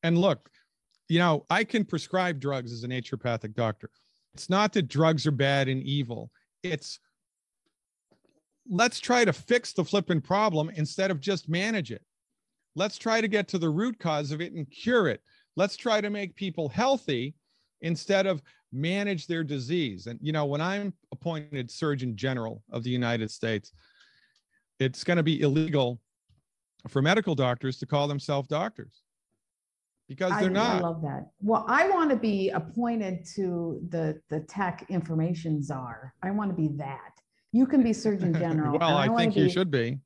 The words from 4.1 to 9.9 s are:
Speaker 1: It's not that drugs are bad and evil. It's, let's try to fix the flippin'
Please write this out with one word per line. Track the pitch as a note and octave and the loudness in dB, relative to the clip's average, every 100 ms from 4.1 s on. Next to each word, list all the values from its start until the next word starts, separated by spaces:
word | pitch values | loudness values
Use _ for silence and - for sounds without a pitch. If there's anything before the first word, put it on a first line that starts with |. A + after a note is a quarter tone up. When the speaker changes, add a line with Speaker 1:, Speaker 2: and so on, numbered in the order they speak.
| _ _ | _ _
Speaker 1:
It's | - - | -18 0
not | F#3+ G#3+ | 2 4
that | G#3 C#3+ | 2 -2
drugs | C#3 D#3+ D#3+ D#3 | 4 4 4 0
are | |
bad | C3+ C3+ C#3 C3 | 2 2 2 2
and | C3 | -2
evil. | C3 C#3+ B2 A2+ A#2 _ _ _ | -2 -4 -4 -8 -12 _ _ _
It's, | F3+ D#3 - - _ _ _ _ _ _ _ _ _ _ _ _ _ _ _ _ - | -6 -6 -8 -16 _ _ _ _ _ _ _ _ _ _ _ _ _ _ _ _ -6
let's | F3+ A#3+ - | 2 2 0
try | - B3 | 0 4
to | A3+ | 4
fix | D3+ - A#3+ - | 2 0 0 0
the | - | -4
flippin' | D#3 | 0